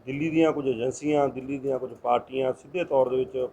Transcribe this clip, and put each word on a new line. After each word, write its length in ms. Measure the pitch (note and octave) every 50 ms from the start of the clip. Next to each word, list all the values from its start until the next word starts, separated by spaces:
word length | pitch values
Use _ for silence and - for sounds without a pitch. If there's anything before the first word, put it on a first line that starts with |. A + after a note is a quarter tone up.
| -
ਦਿੱਲੀ 240 | C3 C3+ C#3+ D#3 E3
ਦੀਆਂ 220 | D3+ D#3+ D#3+ D#3
ਕੁਝ 140 | D3 D3 C3+
ਏਜੰਸੀਆਂ, 640 | C3+ B2 A2 A#2+ C3 B2 - D3 D3+ D3+ D3 C#3 C3
ਦਿੱਲੀ 300 | B2 C3 B2+ C3 C#3+ C3+
ਦੀਆਂ 200 | B2+ C#3 C3+ B2
ਕੁਝ 160 | B2+ A#2+ A#2
ਪਾਰਟੀਆਂ 580 | A2 - A#2+ A#2+ A#2 A#2 - B2+ C3 C3+ B2+
ਸਿੱਧੇ 320 | A#2+ - - - - F3+ -
ਤੌਰ 240 | - C#3+ C3+ C3 B2
ਦੇ 80 | B2+
ਵਿੱਚ 320 | C3 B2+ B2+ - B2+ B2+ B2